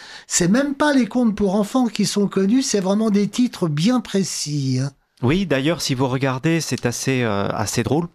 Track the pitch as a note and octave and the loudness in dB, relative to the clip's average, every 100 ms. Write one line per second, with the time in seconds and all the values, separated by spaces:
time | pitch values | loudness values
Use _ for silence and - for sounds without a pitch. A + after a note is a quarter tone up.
0 | - - - - F3 A#3 C#4+ C#4 D4+ C4+ | -18 -20 -4 0 2 2 2 2 2 4
1 | A#3 B3 A#3+ G3+ G3+ G3 G3+ C4 A#3+ - | 2 2 0 2 0 0 0 0 0 0
2 | G3+ - G3+ - G3 B3+ C4 G3+ F#3 G3+ | 0 0 0 2 2 2 2 0 0 0
3 | A3 G3+ G3+ - B3 - F3 D3 F3+ B3+ | 2 2 0 0 -2 0 -2 0 2 0
4 | - G3 F#3+ - D3 D3 C3+ B2+ C3+ - | 0 -2 -2 -4 -6 -4 -2 -2 -2 -8
5 | _ - A#2+ E3+ F#3+ C3+ C3+ E3 - B2+ | _ -4 0 0 0 0 0 0 -2 -2
6 | C3+ C3 C3+ B2+ D#3 E3 D3 A#2+ B2 A#2 | 0 0 -2 0 0 0 -2 -4 -4 -4
7 | - C3 A#2 G2+ G2+ - G2+ - G#2+ C#3+ | -2 0 0 0 -2 -2 -4 -2 0 0
8 | E3+ | -2